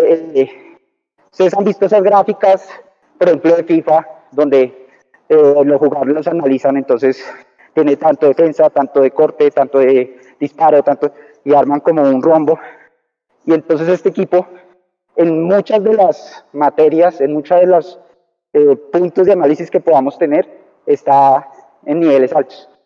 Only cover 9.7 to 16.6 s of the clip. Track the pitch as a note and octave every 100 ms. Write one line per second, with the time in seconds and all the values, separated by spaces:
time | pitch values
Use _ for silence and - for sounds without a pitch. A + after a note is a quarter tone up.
9.7 | C3+ C3 C3 B2+ - _ _ C#3+ - D#3
10.7 | D3+ - C#3 D3 - - _ C#3 C#3+ C3+
11.7 | C#3+ F3 D#3+ C#3 C3 D#3+ D#3+ D3+ D#3+ -
12.7 | - _ _ _ _ _ _ - D#3+ -
13.7 | D#3 E3 F3+ G3 - F#3 F3+ F#3 - _
14.7 | _ _ _ _ - E3+ D#3+ E3+ G3 G3
15.7 | G#3+ G#3 A3 F3+ - - - _ C#3+